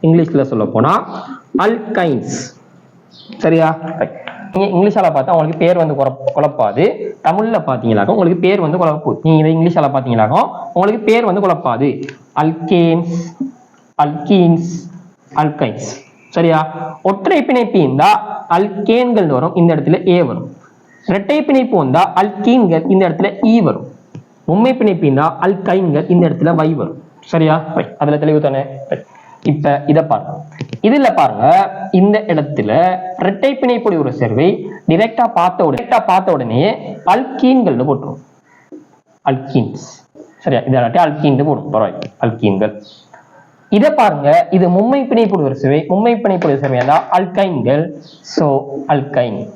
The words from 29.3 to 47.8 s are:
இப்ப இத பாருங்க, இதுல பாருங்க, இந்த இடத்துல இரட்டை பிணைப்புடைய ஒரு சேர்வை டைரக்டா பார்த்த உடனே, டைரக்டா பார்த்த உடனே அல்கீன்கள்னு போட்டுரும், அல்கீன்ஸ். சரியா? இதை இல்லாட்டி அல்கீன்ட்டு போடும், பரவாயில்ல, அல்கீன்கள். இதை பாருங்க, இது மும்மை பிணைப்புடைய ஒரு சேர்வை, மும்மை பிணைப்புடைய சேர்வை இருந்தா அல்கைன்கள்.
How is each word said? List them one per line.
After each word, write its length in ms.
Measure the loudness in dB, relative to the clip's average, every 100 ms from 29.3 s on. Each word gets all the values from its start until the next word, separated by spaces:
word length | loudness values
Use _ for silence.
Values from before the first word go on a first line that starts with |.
| -6 -2
இப்ப 200 | 0 0 0 2
இத 80 | 0 2
பாருங்க, 220 | -2 -4 -14 -14 -16 -14 -2 0
இதுல 200 | 2 2 2
பாருங்க, 280 | 0 2 4 4 2 -4 0 2
இந்த 180 | 4 2 0
இடத்துல 400 | -2 -2 -4 0 2 2 0 -8 -4
இரட்டை 280 | -4 0 -2 0
பிணைப்புடைய 380 | 0 0 0 0
ஒரு 80 | -2 -2
சேர்வை 280 | -2 2 2 0 -8 -8 0
டைரக்டா 360 | 2 2 0 0 2
பார்த்த 260 | 0 2 0
உடனே, 120 | 0
டைரக்டா 200 | 0 0 2
பார்த்த 240 | 0 2 -2
உடனே 260 | 0 0 0 -2 -10 -6 0
அல்கீன்கள்னு 760 | 0 0 0 2 4 2 0 0
போட்டுரும், 320 | -2 -4 -14 -18 _ _ _ _ -20 _ _ _ _ -4
அல்கீன்ஸ். 560 | -4 -2 -4 -4 -8 -16 -20 _ -20 -20 _ -2
சரியா? 160 | -2 2
இதை 100 | 0
இல்லாட்டி 240 | 2 2 0
அல்கீன்ட்டு 420 | 2 0 2 0
போடும், 180 | -2 -2
பரவாயில்ல, 340 | -2 -2 -4 -14 _ -4
அல்கீன்கள். 480 | 0 0 0 -2 -4 -20 -20 _ -20 _ _ _ _ _ 2
இதை 120 | 2 4
பாருங்க, 300 | 2 2 2 2 2 2
இது 100 | 2 2
மும்மை 240 | 2 0 0
பிணைப்புடைய 380 | 2 2 2 -2
ஒரு 80 | 0
சேர்வை, 180 | 0 0 0
மும்மை 240 | 0 2 0
பிணைப்புடைய 340 | 0 0 0 0
சேர்வை 160 | 0 -2
இருந்தா 180 | 2 0 2 -2
அல்கைன்கள். 680 | 0 -2 -2 -2 0 0